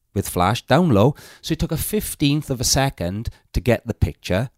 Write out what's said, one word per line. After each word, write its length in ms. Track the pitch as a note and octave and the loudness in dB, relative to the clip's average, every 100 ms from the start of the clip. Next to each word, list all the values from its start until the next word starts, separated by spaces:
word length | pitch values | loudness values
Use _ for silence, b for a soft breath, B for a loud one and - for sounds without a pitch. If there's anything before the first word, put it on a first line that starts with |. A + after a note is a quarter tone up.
| _ | _
with 160 | G2 - | -6 -2
flash, 360 | F2+ F2+ A2 - | 0 0 0 2
down 260 | C3+ F3+ | 2 6
low. 240 | G2+ A#2 B B B | 6 4 B B B
So 120 | - | -6
it 60 | D#3+ | -4
took 140 | E3+ | -4
a 40 | D#3+ | -4
fifteenth 720 | - G#3+ - - C#3+ D3 - | -4 -4 -4 -2 0 0 -2
of 120 | B2 | -4
a 20 | A#2+ | 0
second 640 | C3+ C3+ - F2 G2+ A2+ b b | 0 0 -2 -6 -6 -8 b b
to 60 | - | -4
get 260 | F#2+ A2+ A#2 | 0 0 -2
the 80 | |
picture 560 | - - - - F2+ B2+ | -2 -4 -4 -4 -2 -2